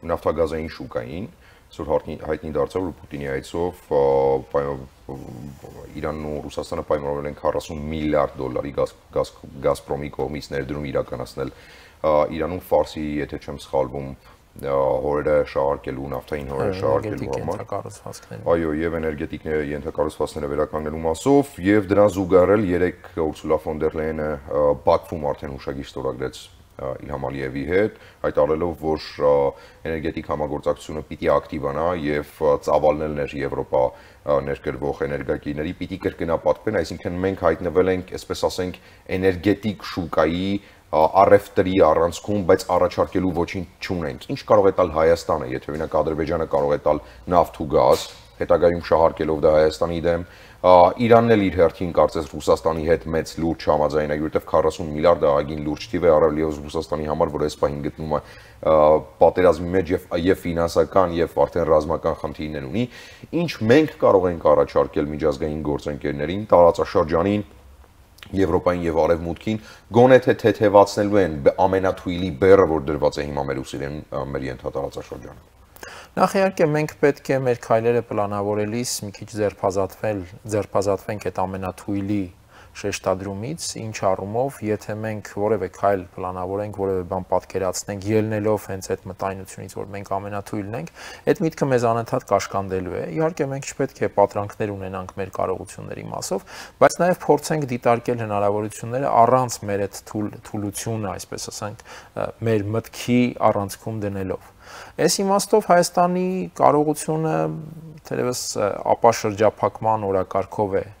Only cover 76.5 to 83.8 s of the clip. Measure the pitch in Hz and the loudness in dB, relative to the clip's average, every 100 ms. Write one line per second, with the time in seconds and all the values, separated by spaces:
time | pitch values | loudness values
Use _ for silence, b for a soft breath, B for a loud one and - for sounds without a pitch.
76.5 | 190 165 151 151 - 147 139 - 135 131 | 2 2 2 -2 2 2 2 -2 -2 0
77.5 | 120 - 113 113 120 110 110 101 101 101 | -2 2 2 2 0 -2 -4 -2 -2 -2
78.5 | 104 107 113 123 - 104 101 107 104 104 | -2 -2 -4 -6 -6 -8 -12 -12 -2 -2
79.5 | 92 101 95 95 - 113 101 87 - 110 | 0 -2 -2 -4 -4 -4 -4 -8 -14 -4
80.5 | 104 98 110 98 95 - 107 95 - 92 | -2 -2 -2 0 -2 -4 -6 -6 -4 -4
81.5 | 95 95 92 - 101 98 104 90 - _ | -4 -8 -8 -6 -6 -2 -2 -4 -10 _
82.5 | B B - 101 92 - 92 98 98 117 | B B -10 -8 -4 -2 -2 -4 -8 -8
83.5 | 170 - 113 | -8 -10 -8